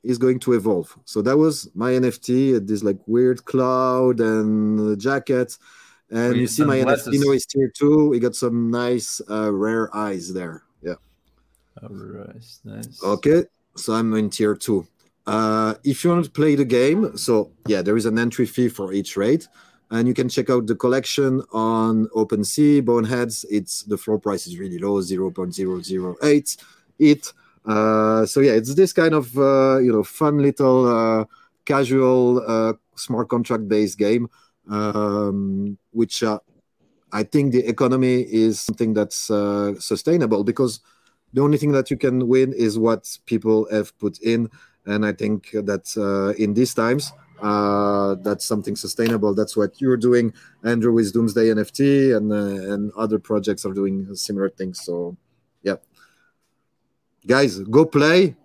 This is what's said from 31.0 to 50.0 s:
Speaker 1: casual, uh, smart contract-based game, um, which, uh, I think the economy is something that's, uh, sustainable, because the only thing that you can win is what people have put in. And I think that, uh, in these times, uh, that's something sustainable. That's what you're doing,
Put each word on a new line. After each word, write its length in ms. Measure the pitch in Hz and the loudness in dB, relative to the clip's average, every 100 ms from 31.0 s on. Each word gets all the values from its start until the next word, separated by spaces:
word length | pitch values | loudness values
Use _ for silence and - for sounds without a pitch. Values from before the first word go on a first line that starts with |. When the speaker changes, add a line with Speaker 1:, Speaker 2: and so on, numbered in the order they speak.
| 113 110 107 - _ _ - | 2 0 -2 -10 _ _ -2
Speaker 1:
casual, 760 | 139 127 135 127 127 123 123 113 | 0 2 2 4 4 4 2 0
uh, 240 | 113 110 110 _ - | 0 0 -4 _ -16
smart 320 | - 117 110 | -6 -4 -2
contract-based 720 | 120 113 113 104 107 104 - | -4 -2 -4 0 0 0 0
game, 320 | 104 117 113 _ _ _ - | 0 0 -2 _ _ _ -8
um, 1080 | 104 104 104 104 101 101 98 98 98 101 98 _ | -4 -2 -2 -2 -2 -2 -2 -4 -4 -6 -8 _
which, 320 | 113 113 - | -2 -2 -2
uh, 160 | 113 104 _ _ _ _ _ _ _ | -4 -4 _ _ _ _ _ _ _
I 120 | 104 | -6
think 280 | 104 151 139 | 0 0 2
the 160 | 123 117 | 2 0
economy 540 | 110 127 131 127 127 | 0 0 2 2 0
is 400 | 120 113 113 107 | 0 2 2 0
something 320 | - 110 113 | -6 -4 -2
that's, 360 | 107 104 - - | 0 -2 -4 -4
uh, 480 | 104 104 101 101 95 | -2 0 -2 -2 -4
sustainable, 680 | - 104 - 170 120 107 101 | -6 -4 0 0 2 0 0
because 340 | 117 127 110 _ _ _ _ _ | 0 -2 -4 _ _ _ _ _
the 80 | 127 | 0
only 160 | 147 147 | 2 2
thing 160 | 147 | 2
that 180 | 139 131 | 0 -2
you 60 | 127 | -2
can 320 | 135 127 123 | 0 0 2
win 240 | 131 131 | 2 2
is 260 | - 113 110 | 0 -2 2
what 380 | 110 113 - - - | 0 0 -6 -18 -6
people 420 | 113 107 110 107 | -2 2 2 2
have 260 | 107 101 _ | -2 -4 _
put 200 | 104 - | -8 -4
in. 280 | 113 117 113 - _ _ - | -2 -2 -4 -10 _ _ -6
And 200 | 104 107 | -2 -2
I 60 | |
think 400 | 101 107 104 - | -2 -4 -4 -4
that, 460 | 107 101 98 - 110 | -6 -4 -4 -6 -4
uh, 360 | 98 98 98 104 | -2 0 -2 -2
in 120 | 107 | 0
these 200 | 104 127 | 0 0
times, 380 | - 113 135 143 - _ - | 0 0 -2 -4 -16 _ -8
uh, 680 | 104 104 101 101 101 101 98 95 | -2 0 0 0 0 0 0 -2
that's 240 | 98 101 - | -4 -4 -4
something 300 | 110 98 101 | -4 -4 -8
sustainable. 580 | 98 - 113 113 104 | -8 -2 0 2 0
That's 240 | 98 104 - | 0 -2 -2
what 240 | 101 _ | -2 _
you're 160 | 135 | 0
doing, 340 | 123 | 2